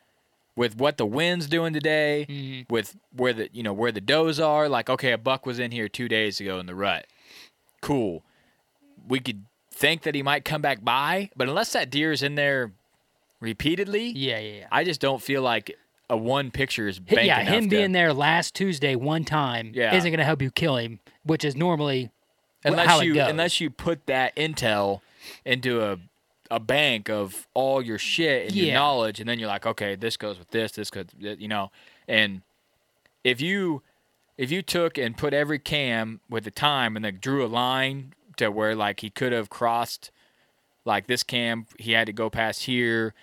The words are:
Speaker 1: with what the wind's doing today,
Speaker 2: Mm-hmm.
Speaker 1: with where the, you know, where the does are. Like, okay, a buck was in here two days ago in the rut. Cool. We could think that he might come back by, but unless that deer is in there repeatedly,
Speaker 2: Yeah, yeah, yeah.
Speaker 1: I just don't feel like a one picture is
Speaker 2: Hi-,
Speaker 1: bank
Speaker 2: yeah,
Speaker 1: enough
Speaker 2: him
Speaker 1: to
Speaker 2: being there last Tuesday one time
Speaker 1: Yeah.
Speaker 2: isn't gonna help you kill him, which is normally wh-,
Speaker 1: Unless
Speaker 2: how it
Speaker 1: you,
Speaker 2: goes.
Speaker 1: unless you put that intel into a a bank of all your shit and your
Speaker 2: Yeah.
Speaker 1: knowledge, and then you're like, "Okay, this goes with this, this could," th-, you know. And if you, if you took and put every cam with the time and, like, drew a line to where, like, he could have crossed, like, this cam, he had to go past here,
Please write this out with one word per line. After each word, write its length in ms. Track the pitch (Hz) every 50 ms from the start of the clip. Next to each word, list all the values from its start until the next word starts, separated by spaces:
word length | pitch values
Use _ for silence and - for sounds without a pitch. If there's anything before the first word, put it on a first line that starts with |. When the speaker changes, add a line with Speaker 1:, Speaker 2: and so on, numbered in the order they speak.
| _ _ _ _ _ _ _ _ _ _ _
Speaker 1:
with 200 | 120 120 113 107 117
what 180 | 139 147 143
the 80 | - 113
wind's 420 | 104 113 147 165 175 180 175 156 143
doing 240 | 165 170 165 165 156
today, 520 | 151 147 156 156 156 151 147 147 147 147 143
Speaker 2:
Mm-hmm. 420 | 143 143 135 135 135 127 123 -
Speaker 1:
with 240 | 120 113 101 - - - _ _ -
where 180 | 123 127 127 117
the, 160 | 110 98 -
you 100 | - 120
know, 100 | 117 104 98
where 160 | 101 117 120
the 80 | 110 101
does 380 | 98 117 143 160 160 160 151 147
are. 260 | 160 151 147 151 151 147
Like, 200 | 131 117 113 -
okay, 220 | 131 - - 127
a 60 | 117 110
buck 260 | 113 131 131 131 -
was 140 | 131 120 123
in 140 | 123 117
here 160 | 120 120 107 101
two 180 | - - 123 113
days 320 | 110 110 110 104 95 -
ago 180 | 98 98 92 92
in 40 | 90
the 80 | 90 90
rut. 300 | 95 101 98 85 - - - _ _ _ - - - - - _ _ _ _ _ _
Cool. 400 | - - 143 131 113 95 85 76 - _ _ _ _ _ _ _ _ _ _ _ _ _ _ - -
We 120 | 123 131 131
could 240 | 123 131 107 98 101 - _ _ _ _
think 320 | - - 143 151 165 160
that 120 | - 160 143
he 80 | 139
might 220 | 135 139 147 143 -
come 160 | - 156 151
back 200 | 147 143 131 101 110
by, 440 | 120 120 135 143 156 180 196 202 196 -
but 120 | - 127 131
unless 240 | 151 196 226 -
that 180 | - 240 156 131
deer 220 | 135 143 156 160
is 100 | 151 123
in 140 | 139 143 147
there 340 | 147 143 143 139 131 123 107 92 _ _ _ _ _ _ _ _ _ _ _ _ _
repeatedly, 680 | 117 113 107 - - 147 175 190 202 196 202 214 233 240
Speaker 2:
Yeah, 280 | 226 135 135 127 113 110
yeah, 200 | 107 104 104 101
yeah. 60 | - -
Speaker 1:
I 120 | - 139 170
just 160 | 180 151 -
don't 220 | 139 139 135 120
feel 200 | - - 139 135
like 340 | 131 123 117 107 - - - - _ _ _ _ _ -
a 80 | 120
one 340 | 113 113 120 131 143 139 123
picture 380 | - 135 135 - - 120 107 101
is 100 | 92 92 90 87
Speaker 2:
Hi-, 60 | 220
Speaker 1:
bank 100 | 113 117
Speaker 2:
yeah, 140 | 180 139 120
Speaker 1:
enough 140 | 104 98 202
Speaker 2:
him 100 | 233 220
Speaker 1:
to 40 | 190
Speaker 2:
being 220 | 208 214 202 190
there 200 | 185 180 170 160
last 420 | 139 135 143 156 160 175 165 - -
Tuesday 400 | - 196 190 170 135 147 139 131
one 300 | 117 131 147 160 165 156
time 480 | - 156 151 139 127 120 117 113 110 117
Speaker 1:
Yeah. 200 | 123 117 110 185
Speaker 2:
isn't 160 | 185 170 170
gonna 140 | 165 160 143
help 160 | 151 160 139
you 80 | 139 131
kill 260 | - - 170 156 131
him, 240 | 120 117 117 113 - _ - _ _ -
which 200 | 147 160 151 156
is 120 | 147 127
normally 540 | 139 170 180 170 147 147 143 135 131 123 110 - _ _ _ _ _ _ _ _ _
wh-, 40 | - 143
Speaker 1:
Unless 180 | - 165 170
Speaker 2:
how 140 | 165 170 151
it 60 | 180
Speaker 1:
you, 80 | 165 151
Speaker 2:
goes. 140 | 147 135 120
Speaker 1:
unless 300 | 156 160 170 175 - -
you 100 | 170 143
put 360 | - - - 175 165 139 -
that 280 | - - 131 127 - -
intel 640 | 139 151 160 151 - 123 110 107 104 101 101 98 98 - _ _ - - - - - _
into 380 | 131 123 127 123 127 120 117 107
a 140 | 101 98 87 90 - _ _ _ _ _ _ _ -
a 100 | 117 117
bank 480 | 110 117 131 147 151 139 120 107 101 -
of 380 | 110 104 101 95 98 - - _ _
all 260 | 123 135 135 135 135
your 160 | 123 113 107 101
shit 480 | - - - 165 165 156 135 123 87 107
and 60 | 190
your 100 | 202 175
Speaker 2:
Yeah. 80 | 151 -
Speaker 1:
knowledge, 460 | 135 143 147 139 123 113 110 104 113
and 80 | 110 117
then 100 | 120 117
you're 100 | 110 104
like, 180 | 101 98 -
"Okay, 280 | 113 110 - 104 101 98
this 220 | 95 113 113 -
goes 220 | - 110 104 98 90
with 120 | 85 -
this, 220 | 110 113 110 110
this 180 | - 110 101 -
could," 180 | - 101 90 - - -
th-, 180 | 101 104 104 -
you 100 | 107 107
know. 220 | 107 101 98 98 - - - - - _ _
And 360 | - 117 110 107 101 95 92 - _ _ _ _ _ _ _ _ _ _ _ _ _ _ _ -
if 160 | 127 123 117
you, 420 | 151 180 196 202 190 170 151 131 - _ _ _ _ _ _ _ _ _ _
if 140 | - 131 127
you 120 | 165 196
took 360 | 180 - - 175 170 165 - 143
and 180 | 123 113 113
put 160 | - 151 147
every 260 | 139 143 147 147 151 139
cam 640 | - - 151 147 139 123 117 113 110 113 113 - _ -
with 160 | 117 110 104
the 60 | 104
time 460 | - - 147 147 143 135 120 113 110
and, 80 | 107 110
like, 160 | 104 95 95
drew 240 | - 135 139 139 127
a 40 | 110
line 680 | 117 120 123 127 131 131 131 135 135 139 131 135 - _ _ 202 -
to 140 | - 120 107
where, 240 | 101 107 107 107 110
like, 260 | 110 104 104 98 -
he 80 | 110 104
could 220 | - - 131 127
have 160 | 120 117 104 -
crossed, 640 | - - 120 117 117 117 117 - - - - - _ _ _ _ _ _ _ _ _ _ _ _ _ _ _
like, 220 | 117 104 101 98
this 160 | - 123 120
cam, 440 | - - 127 120 120 117 117 113 110 - - -
he 140 | 104 117
had 140 | 113 113 113
to 60 | 110
go 160 | 101 117 113 110
past 360 | - 117 113 110 107 - -
here, 500 | 131 127 123 120 117 113 113 113 110 - _